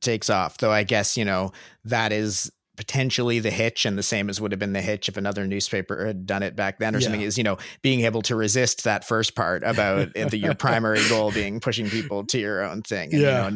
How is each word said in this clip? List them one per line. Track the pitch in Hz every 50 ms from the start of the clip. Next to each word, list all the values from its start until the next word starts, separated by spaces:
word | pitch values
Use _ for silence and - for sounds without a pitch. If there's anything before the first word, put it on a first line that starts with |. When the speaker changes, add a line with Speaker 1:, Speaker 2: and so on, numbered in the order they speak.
Speaker 1:
takes | - 123 113 101 - -
off, | 107 95 90 76 -
though | - 120 107
I | 107 107 104
guess, | - 117 104 101 - -
you | 120 107
know, | 101 95 92 95 98 - - - - - _ -
that | 110 123 113 113 107
is | 107 107 107 107 98 - - - - _ _ _ _
potentially | - 107 - - 135 131 127 - 127 120 120 117 117
the | 110 107
hitch, | 90 98 113 110 - - -
and | 110 98
the | 101
same | 98 - 117 101 101
as | 104 95 101
would | 107 101
have | 101
been | 95 104 101 98
the | 98
hitch | 92 107 107 90 -
if | 104 -
another | 101 98 101 98 101 98
newspaper | 95 98 101 - - - 98 90 - 101 - 98
had | 110 101 92 92
done | 98 98 98
it | 101 92 -
back | 104 98 98 95 -
then | 110 110 107
or | 127
Speaker 2:
Yeah. | 123
Speaker 1:
something, | 107 107 107
is, | 101 107 101
you | 123 110
know, | 104 95 - - - - - -
being | 135 131 123
able | 117 113 110 113 104
to | - 120
resist | 110 110 107 120 127 123 - - - -
that | 117 104 104 -
first | - 117 110 113 - -
part | - 92 85 92 - -
about | 113 113 113 104 98 98 98 98 - -
Speaker 2:
<laughs> |
Speaker 1:
the, | 104 - 139 110
your | 107 101 - 135
primary | - - 127 117 113 113 110 110 107 107
goal | 110 117 110 107 104
being | 95 107 101 101 104 113
pushing | - 127 107 117 107 101
people | 107 110 147 139 101 101 104
to | - - 123
your | 104 107 104 92 101
own | 87 85 110
thing, | - - 110 95 80 76 156
and, | 143
Speaker 2:
Yeah. | 147 139 131 120 101
Speaker 1:
you | 98 104